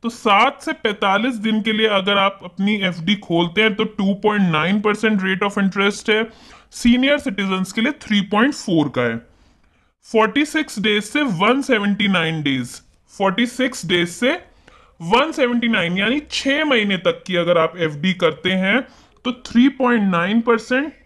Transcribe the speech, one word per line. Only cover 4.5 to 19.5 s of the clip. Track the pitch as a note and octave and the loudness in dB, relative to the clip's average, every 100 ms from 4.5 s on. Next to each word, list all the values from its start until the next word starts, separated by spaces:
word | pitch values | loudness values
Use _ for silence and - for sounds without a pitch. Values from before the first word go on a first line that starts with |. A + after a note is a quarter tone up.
नाइन | D#3 E3 G#3 | 2 0 0
परसेंट | G#3 G#3 A3 G#3+ | 0 0 0 0
rate | F#3+ F#3+ | 0 0
of | G3+ G3+ | -2 0
interest | G3 G3 G3+ G#3 - | -2 0 -2 -2 -2
है, | A3 A3+ - - - _ | 0 -2 -8 -20 -20 _
सीनियर | - A#3+ B3 C4+ D4 | 0 2 4 4 0
सिटीजन्स | C#4 G3 G3 F#3+ F#3 | -2 -4 -2 -2 -2
के | - | -2
लिए | A#3 D4+ | -2 -4
थ्री | - G#3 F3+ | -2 -2 0
पॉइंट | G#3 B3+ - | 2 2 0
फ़ोर | - E3 C#3+ | 0 0 2
का | B2+ | 0
है। | A#2+ A2+ - _ _ _ _ _ _ _ _ | -2 -2 -10 _ _ _ _ _ _ _ _
फ़ोर्टी | A3+ G#3+ C#4+ D4 | 2 2 2 0
सिक्स | D#4 D4+ - | -2 -4 -2
डेज | G#3 G#3 | 0 0
से | G#3 C#4+ C#4+ E3 | 0 -2 0 0
वन | G#3 C4+ | 2 0
सेवेंटी | C4+ A3+ G3+ G3+ G3 | 0 0 0 0 0
नाइन | F#3 D#3+ D#3+ | 0 0 -2
डेज, | D3 C3+ B2 - _ _ _ | -2 -2 -4 -12 _ _ _
फ़ोर्टी | - F#3+ F#3 A#3+ | -2 0 0 -2
सिक्स | - B3+ B3+ D#3+ | 0 -4 -4 -2
डेज | F3 F3 | 0 0
से | - B3 F4 - _ - - _ _ | -2 -2 -2 -8 _ -20 -20 _ _
वन | E3 A3+ D#4 | 0 2 2
सेवेंटी | D#4+ B3 A#3+ A#3 | 0 0 0 0
नाइन | A3 E3+ F3+ | 0 0 -2
यानी | G#3 C#4+ D4+ | 0 -2 -4
छह | - C4+ C#4+ D#4 | -6 -2 0 2
महीने | B3 G#3 F#3 | 0 0 0
तक | F3+ E3 - | -2 -4 -4
की | F3 | -2
अगर | E3+ F3 | 2 2
आप | D#3+ F#3 | 2 -2
एफ़डी | E3 D3 F3 F#3 | -4 -2 -2 0
करते | F3 D#3 F#3 F#3 | 0 0 -2 0
हैं | F#3+ A3+ - - _ _ B3 | 0 0 -2 -16 _ _ -8
तो | A#3+ | -8
थ्री | - | -2